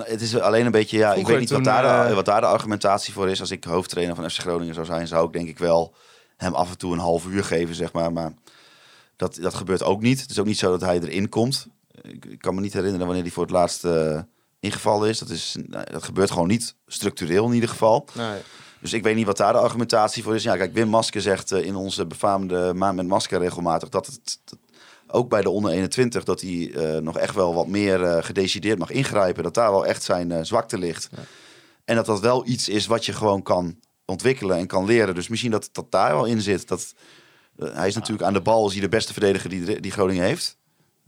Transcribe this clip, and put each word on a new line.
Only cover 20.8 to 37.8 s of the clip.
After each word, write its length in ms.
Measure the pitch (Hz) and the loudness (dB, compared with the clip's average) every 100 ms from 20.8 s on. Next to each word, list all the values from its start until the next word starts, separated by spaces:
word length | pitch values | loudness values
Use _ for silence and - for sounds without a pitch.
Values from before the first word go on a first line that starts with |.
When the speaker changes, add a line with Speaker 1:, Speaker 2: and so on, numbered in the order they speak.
| 110 | 2
Speaker 1:
Maske 340 | 113 107 104 | 2 2 -2
zegt, 300 | 98 95 - | 0 0 0
eh, 140 | 95 85 | -2 -2
in 100 | 98 | -4
onze 300 | 95 92 85 | -6 -4 -6
befaamde 680 | 82 104 98 95 90 90 90 | -2 0 0 0 0 0 0
Maan 200 | 98 90 | 0 0
met 120 | 90 | 0
Masker 320 | 98 - 92 | 0 0 -2
regelmatig... 500 | 90 87 85 82 - | -2 -2 -2 -2 -2
dat 160 | 95 - | -4 -6
het... 340 | - - - - | -14 -12 -12 -14
Dat 140 | - _ _ - - - | -20 _ _ -20 -20 -2
ook 220 | 120 123 | 0 2
bij 120 | 107 | 2
de 80 | 95 | 2
onder 220 | 98 104 | 0 0
eenentwintig, 520 | 85 92 - 127 98 | 0 0 0 0 0
dat 180 | 90 87 | -2 -4
hij, 300 | 95 87 82 - | -2 -4 -4 -4
eh, 220 | 80 80 | -2 -2
nog 160 | 78 - | -4 -4
echt 180 | 95 104 | -2 0
wel 180 | 90 | 2
wat 140 | 85 82 | 2 0
meer, 360 | 101 101 95 | 0 2 2
eh, 200 | 90 85 | 2 0
gedecideerd 560 | - 92 92 101 101 104 | 0 -2 0 0 -2 -2
mag 100 | 80 | -2
ingrijpen. 520 | 131 135 107 92 85 | -2 0 2 2 0
Dat 100 | 85 | -2
daar 180 | 113 113 | 2 2
wel 140 | 98 85 | 4 2
echt 180 | - | -2
zijn, 280 | - 92 85 | 0 0 0
eh, 80 | 85 | -4
zwakte 340 | 80 117 - 104 | -2 -2 -2 -4
ligt. 320 | 87 80 - | -4 -6 -10
Speaker 3:
Ja. 60 | - - - - - _ _ - | -14 -18 -20 -20 -20 _ _ -2
Speaker 1:
En 100 | 117 | 0
dat 100 | 113 | 2
dat 140 | 104 | 2
wel 280 | 113 127 117 | 2 2 0
iets 220 | 117 - | -2 0
is 160 | 104 98 | -2 0
wat 180 | 113 - | 0 -2
je 80 | |
gewoon 280 | 82 107 98 | 0 2 2
kan 380 | 92 92 87 85 _ _ - | 2 0 0 -8 _ _ -8
ontwikkelen 520 | 92 117 135 98 87 | -2 0 0 0 -2
en 100 | 92 | 0
kan 180 | 113 98 | -2 2
leren. 300 | 117 101 87 | 4 4 0
Dus 120 | 87 | -4
misschien 240 | 113 120 | -4 -2
dat 180 | 107 - | -2 -4
dat 200 | - 76 | -12 -2
daar 220 | 92 113 151 | 2 4 2
wel 100 | 117 | 2
in 160 | 113 | 0
zit. 260 | 101 90 - | 0 -2 -2
Dat, 260 | 90 - - - - _ _ _ - | -6 -8 -16 -20 -20 _ _ _ -12
eh, 100 | 73 | -10
hij 140 | 57 | -2